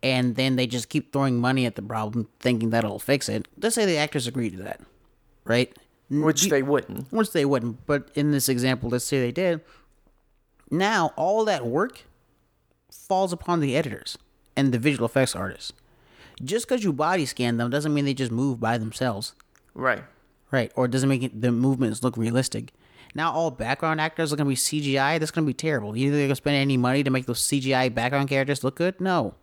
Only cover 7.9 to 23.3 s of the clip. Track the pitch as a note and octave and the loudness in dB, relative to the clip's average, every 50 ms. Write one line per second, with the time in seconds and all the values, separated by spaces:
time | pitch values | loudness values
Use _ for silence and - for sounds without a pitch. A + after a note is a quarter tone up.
7.9 | D3 C#3+ C#3 - _ - D3 D3+ D3 C#3 B2+ - C3 A#2+ B2 C3 C3 B2+ C3 A#2+ | -2 -2 -2 -4 _ 0 2 2 2 2 2 2 0 2 2 0 0 0 -2 -2
8.9 | A#2 B2 - - - C3+ B2+ A#2+ A#2+ E3 F#3 F3+ E3+ D#3+ - _ - - _ _ | -2 -2 -2 0 0 0 0 0 0 0 0 0 0 -2 -4 _ -20 -20 _ _
9.9 | _ _ _ _ _ _ _ _ _ _ _ _ _ _ _ _ - E3 F#3+ G3+ | _ _ _ _ _ _ _ _ _ _ _ _ _ _ _ _ -2 0 0 2
10.9 | A3+ G#3 E3+ D3+ - - D#3+ F3 G3+ A3 A3 G#3+ G3 D3+ B2 A#2+ A#2 D3+ G3 C4 | 2 2 0 0 -2 -2 -2 0 2 0 2 0 0 -2 -2 -2 -2 -2 -2 -2
11.9 | - - - - _ _ _ _ _ _ _ _ _ _ _ _ _ _ _ _ | -4 -14 -20 -20 _ _ _ _ _ _ _ _ _ _ _ _ _ _ _ _
12.9 | - - - - G3 F#3 G3 F#3 F3 E3+ - - F3 E3+ D3+ C#3 B2 C#3+ A#2+ A#2+ | -20 -20 -4 -2 0 2 2 0 -2 -6 -2 -2 0 2 2 2 2 0 0 0
13.9 | G#2 - - - - - _ _ _ _ _ _ _ - C#3 C3+ B2 A#2+ A2+ D3+ | -4 -10 -10 -12 -14 -14 _ _ _ _ _ _ _ 0 2 2 2 2 2 2
14.9 | C#3+ B2 A2+ A2 - C3+ C3 B2 - - F#2+ G2 - - - - - _ _ _ | 0 2 -2 0 2 2 2 2 0 -4 -6 -8 -8 -10 -14 -16 -16 _ _ _
15.9 | _ _ _ _ _ - - - - - - C3 F#3 A#3 A3+ - C4 B3+ G#3 G3 | _ _ _ _ _ -20 -20 -20 -18 -14 -8 -4 -2 -2 0 0 -2 0 2 0
16.9 | D3+ C3 D3+ D#3+ F#3 F#3+ D3+ B2+ - - B2+ A#2+ A#2+ A#2 A#2 A#2+ B2 C#3+ D3 D#3 | 0 2 2 2 2 0 0 -2 -2 -2 0 0 2 0 0 0 0 0 0 2
17.9 | D3 D3 C#3+ C#3 C#3 - C3 A#2+ A2+ A2+ C3 C#3+ B2+ A#2 A#2 A2 A#2 A#2+ A2 A2 | 0 2 2 0 0 0 -2 -2 0 0 0 0 0 0 0 0 0 0 -2 -6
18.9 | A2 - C3 B2+ A2 G2 A#2 - - _ - _ _ _ _ _ _ - B2+ C3 | -4 -2 -2 -2 -2 -2 -6 -10 -12 _ -20 _ _ _ _ _ _ -2 0 0
19.9 | A#2+ G2+ - - _ _ _ _ _ _ _ _ - C3+ A#2 A2+ - - B2+ B2 | 0 0 -2 -14 _ _ _ _ _ _ _ _ 0 0 0 0 -2 -2 -2 0
20.9 | A#2 C3 B2+ C3+ C#3 B2+ B2 C3 - A2 A2 B2 A#2+ A#2 B2 C3+ C3+ B2 C3 A2+ | 2 2 2 2 2 2 0 -4 -6 -2 0 0 2 2 2 2 2 2 0 -2
21.9 | G#2+ G#2+ - B2+ A#2+ A#2+ A2+ A2+ A#2 B2+ C3 - - A2 A#2 A#2+ _ _ _ _ | -2 0 -2 -2 -2 0 -2 0 0 0 0 -2 -4 -8 -10 -10 _ _ _ _
22.9 | _ - - - - - D#3 E3 | _ -20 -20 -14 -8 -4 -2 -2